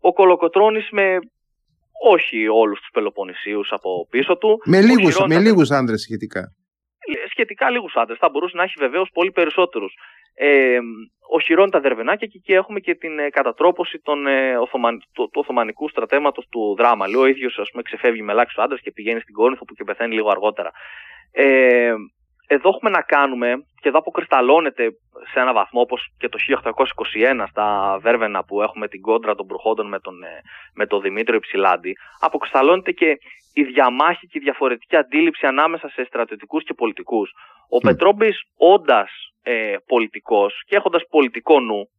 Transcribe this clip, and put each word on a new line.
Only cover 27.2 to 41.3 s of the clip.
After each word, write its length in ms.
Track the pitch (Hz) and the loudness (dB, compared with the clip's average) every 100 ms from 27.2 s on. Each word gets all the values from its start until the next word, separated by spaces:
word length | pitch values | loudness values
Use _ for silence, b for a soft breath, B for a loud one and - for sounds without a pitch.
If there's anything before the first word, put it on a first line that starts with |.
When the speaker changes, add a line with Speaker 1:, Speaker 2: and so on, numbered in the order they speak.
Speaker 1:
ένα 260 | 120 131 98 | 0 0 -4
στα 520 | - 104 104 98 98 | -4 -2 0 -2 -2
Βέρβαινα, 420 | 113 120 110 101 | 0 0 0 -4
που 180 | - 101 | -6 -4
έχουμε 260 | 104 - 107 | -4 -4 -12
την 120 | 95 | -10
κόντρα 340 | 98 113 110 | -2 -2 -2
των 120 | 101 95 | -6 -6
Προχόντων 420 | 95 110 110 104 | -6 -4 -4 -4
με 100 | 98 | -8
τον, 220 | - 90 | -12 -18
ε, 180 | 87 80 - B B | -18 -20 -20 B B
με 120 | - 107 | -8 -4
τον 140 | 101 | -2
Δημήτριο 360 | 98 98 113 113 | -4 -4 -2 -2
Υψηλάντη, 560 | - 98 95 90 90 95 b b | -2 -2 0 0 -4 -12 b b
αποκρισταλώνεται 720 | 156 151 - 139 135 185 190 | -4 -4 -4 0 2 2 0
και 240 | 180 170 139 b b _ | -2 0 0 b b _
η 80 | - | -4
διαμάχη 640 | 139 127 127 123 156 175 - | -2 2 2 4 0 0 -8
και 120 | 151 | -8
η 20 | |
διαφορετική 560 | 139 131 135 120 _ 165 | -6 -2 -4 -4 _ 0
αντίληψη 500 | 143 151 165 151 143 | 0 0 0 0 -2
ανάμεσα 420 | 135 156 165 147 | 0 0 -2 -10
σε 160 | - | -10
στρατιωτικούς 600 | 127 123 117 107 - 156 | -8 -6 -6 -8 -8 -8
και 100 | - | -8
πολιτικούς. 560 | - 117 101 90 113 98 - b b b | -6 -6 -6 -6 -4 -4 -10 b b b
Ο 60 | 120 | 0
Speaker 2:
Μμ. 100 | - | 2
Speaker 1:
Πετρόμπης, 500 | 165 175 208 220 202 - _ | 2 2 4 2 0 -10 _
όντας, 540 | 165 196 151 117 98 - - _ | 6 6 4 2 0 -10 -20 _
ε, 340 | - 117 110 101 _ | -6 -4 -4 -6 _
πολιτικός 760 | 120 110 107 - 107 101 - - | -2 -2 -8 -2 2 2 -2 -2
και 100 | 202 | 0
έχοντας 260 | 196 170 - | 0 -2 0
πολιτικό 500 | 156 131 | 0 0